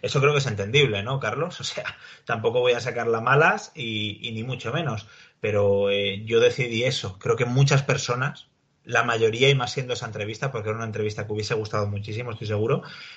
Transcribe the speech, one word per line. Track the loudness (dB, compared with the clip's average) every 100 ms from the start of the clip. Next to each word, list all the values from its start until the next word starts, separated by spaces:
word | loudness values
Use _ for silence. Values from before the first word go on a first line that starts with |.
Eso | -2 2
creo | 4
que | 4
es | 0
entendible, | -2 0 2 2 0
¿no, | -4 -4
Carlos? | -2 -2 -4 -6
<laughs> |
O |
sea, | -10 -8 -10 -12 -18 -16 -6
tampoco | 0 2 2
voy | 2
a | 2
sacarla | 0 -2 0 0
malas | 4 6 6 4 -4
y, | -10 -6 -4 -4 -6 -8
y |
ni | -8
mucho | -6 -6 -4
menos. | -4 -4 -6 -10 -20 -20 _
Pero, | -2 2 2 4 2
eh, | 0 -2 -4 0
yo | 4
decidí | 6 4 -2 0
eso. | 0 0 -6 -6
Creo | -2 0
que | 2
muchas | 4 6 6
personas, | 2 -2 0 -2 -2 -6 -18 _ _ _
la | -2 0
mayoría, | 2 4 2 4 4
y |
más | 4 2
siendo | -4 -4
esa | -6 -6
entrevista, | -6 -8 -4 -6
porque | -4 -4
era | -4
una | -4
entrevista | -4 -4 -4 -6
que |
hubiese | -4 -2
gustado | -4 -2 -2 -2
muchísimo, | -4 -6 -8 -8
estoy | -8 -4
seguro, | 0 0 0 -2 -16 -18